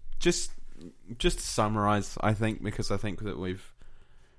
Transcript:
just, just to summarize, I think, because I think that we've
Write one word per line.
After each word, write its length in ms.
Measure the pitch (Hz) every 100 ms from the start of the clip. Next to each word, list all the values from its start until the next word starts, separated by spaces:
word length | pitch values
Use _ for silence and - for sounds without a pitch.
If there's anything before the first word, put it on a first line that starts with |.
| - -
just, 340 | 175 175 - - - - 87 - - 117
just 200 | 180 -
to 60 |
summarize, 720 | - - 107 107 104 104 98 -
I 120 | 104
think, 280 | 104 110 107
because 280 | 104 104 101
I 60 | 98
think 260 | 107 85
that 140 | 104 71
we've 340 | 92 92 - - - - - - -